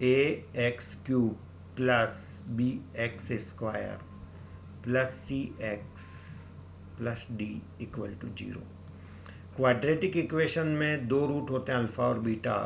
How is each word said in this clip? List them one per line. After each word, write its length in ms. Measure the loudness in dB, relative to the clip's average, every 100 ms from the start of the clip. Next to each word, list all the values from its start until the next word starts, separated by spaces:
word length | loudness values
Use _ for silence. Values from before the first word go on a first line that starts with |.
ए 440 | 6 6 6 2 -4 2
एक्स 380 | 2 0 -8 -10 2
क्यूब 320 | 6 6 2 -10 -16 -12 0
प्लस 460 | 6 6 4 0 -12 -12 -6
बी 220 | 0 2 0 -6 -2
एक्स 340 | -2 -2 -4 -4
स्क्वायर 580 | -4 -4 -2 -2 -4 -6 -12 -16 -16 -16 -16 -16 -14 -10
प्लस 260 | 0 2 2
सी 320 | -2 -4 -4 -4 -4
एक्स 420 | -4 -4 -6 -14 -16 -16 -14 -14 -14 -16 -16 -16 -14 -4
प्लस 300 | -4 -4 -6
डी 300 | -6 -4 -6 -10 -10
इक्वल 320 | -8 -6 -6 -6
टू 60 | -10 -8
ज़ीरो। 260 | -8 -8 -12 -14 -16 -16 -16 -16 -16 -16 -10 4
क्वाड्रेटिक 600 | 6 6 6 4 4 2
इक्वेशन 500 | 2 4 2 4 2
में 400 | 4 2 2 4
दो 180 | 4 4
रूट 220 | 2 0
होते 220 | -2 2
हैं, 80 | 2
अल्फा 240 | 2 2
और 160 | 2 4
बीटा, 360 | 2 0 2 0